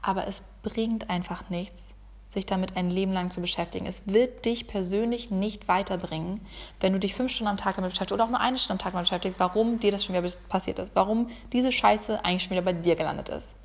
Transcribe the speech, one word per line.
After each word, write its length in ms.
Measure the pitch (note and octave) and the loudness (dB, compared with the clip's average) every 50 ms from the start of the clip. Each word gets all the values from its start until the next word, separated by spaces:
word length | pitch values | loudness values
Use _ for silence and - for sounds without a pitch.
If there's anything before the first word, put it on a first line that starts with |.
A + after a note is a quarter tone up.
Aber 260 | - - F#3+ F#3+ - | 0 0 0 0 -2
es 140 | G3+ F#3+ - - - - - - | -4 -6 -8 -10 -14 -20 -8 -8
bringt 480 | G#3+ - A3+ A3 A3+ A3+ A3 - - | -6 -2 -2 0 0 0 -2 -2 -2
einfach 380 | F#3 F3+ F3+ - F3 F3 - - | -2 -2 -2 -4 -8 -10 -6 -6
nichts, 420 | F3+ F3 F3+ - - - - - - - - - - - - - | -6 -6 -6 -8 -12 -18 -18 -18 -20 -20 -20 -20 -20 -20 -20 -8
sich 140 | - G3 F#3+ | -6 -6 -2
damit 320 | - G3 F#3 F#3 F#3 F#3 | 0 0 0 0 0 -2
ein 120 | F#3 F3+ F3+ | -2 0 0
Leben 220 | F3 F#3 G3 F#3+ | 2 2 2 2
lang 180 | F#3+ F#3 F3+ F3+ | 0 0 0 -2
zu 120 | F3+ F3+ | -4 -4
beschäftigen. 440 | F3 F3 - - E3+ E3+ - F#3 - | -4 -4 -2 -2 -4 -4 -4 -6 -6
Es 220 | - F#3 - - | -4 -6 -6 -4
wird 380 | G3+ F#3+ A3 B3+ B3 - - - | 4 4 4 4 4 0 -4 -2
dich 240 | A3+ A#3 A#3 - - | -2 -2 -2 -6 -6
persönlich 640 | - G3+ F#3 F3+ F#3+ G#3 A3+ A#3 A#3+ A#3 - - | -4 -4 -2 0 0 0 0 0 -2 -4 -4 -2
nicht 360 | G3 F#3+ G3 G#3+ G#3 - - | -2 0 0 0 -4 -6 0
weiterbringen, 720 | - F3+ F#3 G3+ - G3 F3+ F3+ F3 D#3+ D#3+ D#3+ F3 F#3+ A3 - - - - - - - - | 2 2 2 2 0 -4 -4 -4 -4 -4 -4 -4 -4 -6 -8 -10 -14 -16 -16 -16 -16 -6 0
wenn 140 | - F#3+ F#3+ | 2 2 4
du 60 | F#3+ | 4
dich 140 | G3 F#3+ - | 0 -2 -2
fünf 200 | - B3 C4 - | -2 -2 -2 -2
Stunden 160 | - A3+ G#3 | -2 -2 0
am 80 | G3+ | -2
Tag 180 | G3 - G3+ F#3+ | 0 0 -2 -2
damit 160 | - F#3+ F#3 | 0 -2 -2
beschäftigst 220 | F3+ - G3 - G3 | -2 -2 -2 -2 2
oder 100 | G3+ A3+ | 2 2
auch 60 | A3+ | 2
nur 100 | B3 A#3+ | 2 2
eine 180 | - B3+ B3+ | 2 2 2
Stunde 220 | B3+ - - G3 F#3+ | 0 0 -2 -2 -2
am 0 | |
Tag 140 | - F#3 F3+ | -2 -2 -2
damit 140 | F3+ F3 | 0 0
beschäftigst, 320 | - F#3 F3 - F#3+ F#3 - | 0 0 0 -2 -2 2 2
warum 400 | F#3+ F3+ - G#3+ A3+ A#3 A#3 A3+ | 2 2 4 4 4 4 2 4
dir 100 | - G3+ | 4 2
das 140 | G3+ F#3+ - | 2 2 -2
schon 100 | - F#3 | 0 0
wieder 180 | F3+ F3 F3+ F3+ - - | 0 0 0 -4 -6 -8
passiert 320 | - - F#3+ - - - - | 0 0 0 0 0 -4 -4
ist, 160 | - G3 - | -6 0 2
warum 340 | - F#3+ G3+ A3 A3+ A#3+ A#3 - - - - | 2 4 4 4 0 0 -2 -4 -14 -12 -2
diese 220 | - B3 B3+ C4 B3 | 0 2 2 4 2
Scheiße 500 | - - G#3 G#3 G#3+ G#3+ - G#3+ - - | 6 6 6 6 6 2 -2 -4 -2 0
eigentlich 200 | F3+ F3+ F#3 - | 0 0 0 0
schon 80 | - | 0
wieder 100 | F#3 F3+ | 0 0
bei 100 | F3 F#3+ | 2 2
dir 240 | F3+ E3+ E3 F3 E3 | 0 2 4 4 4
gelandet 320 | D#3+ D#3+ D3+ D3 C#3+ - | 4 2 -2 -2 -4 -6
ist. 260 | - - D3+ - - - - | -6 -6 -6 -8 -12 -18 -20